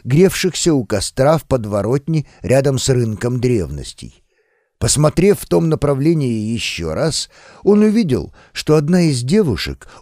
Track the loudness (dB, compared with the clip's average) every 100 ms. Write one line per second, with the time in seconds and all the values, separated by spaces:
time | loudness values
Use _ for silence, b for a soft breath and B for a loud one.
0 | 0 4 4 2 -4 -2 0 0 0 -4
1 | -4 0 2 0 0 -4 -2 -4 -2 -2
2 | -2 -4 b b 0 2 2 0 0 0
3 | 0 -2 -4 -2 0 0 -2 -8 -12 -16
4 | -20 -20 _ _ _ _ _ -6 -2 2
5 | 2 4 2 2 0 0 0 0 0 0
6 | 0 0 0 -2 -4 -6 -6 -6 -6 -4
7 | -4 -4 -10 B B B 2 4 4 2
8 | 0 -2 -4 b b -6 0 2 2 2
9 | 2 0 0 0 2 -2 -6 -10 -16 B